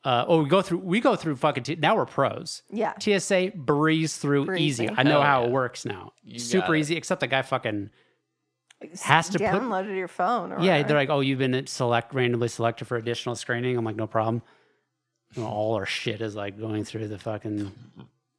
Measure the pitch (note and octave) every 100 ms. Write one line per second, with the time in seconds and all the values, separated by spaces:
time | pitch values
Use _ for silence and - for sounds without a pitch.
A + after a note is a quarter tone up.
0 | C#3 A#2+ B2+ E3 D3 F#3 F#3 F3+ F#3 G3
1 | C4+ A3 D#3+ C3+ D#3 C3+ A#2+ E3 D3+ A3
2 | C3 - C3 - - - _ G#3+ A3 -
3 | - G3+ - F#3+ F#3 F#3 C3 D3 D#3 D#3+
4 | D#3+ - C#3+ C#3+ C#3+ F#3 D3+ B2 A2 A2
5 | C3+ D3+ C#3+ C3+ A#2+ C3 B2 - - G2+
6 | - _ - A#2 A#2+ F#3 F3+ D#3 D3 E3
7 | - F#3 B2+ C3+ C3 C3 A#2+ G#2 G2+ _
8 | _ _ _ _ _ _ _ _ - E3+
9 | - D#3 E3 G#3+ G3+ F#3 B3 F#3+ G3 F#3+
10 | F3+ - F#3 A#3+ F3 - F3+ D#3+ D3 D3+
11 | C3+ D3 C3+ C3 C3+ B2+ C#3 - B2 A#2
12 | - C#3 B2 A#2+ A#2+ - A#2 A#2 A#2 A#2+
13 | A2+ A#2 - A#2 - A#2+ B2+ B2 A2+ G#2+
14 | A2 A2+ A2 A#2 - _ _ _ _ _
15 | _ _ _ - A2+ G#2+ G#2+ A2 F#2+ -
16 | - G#2+ A2 G#2 G2+ G2+ A2 G#2+ G2+ A2
17 | A2 G#2 - G#2+ A2 G#2 G2+ - - -
18 | - _ _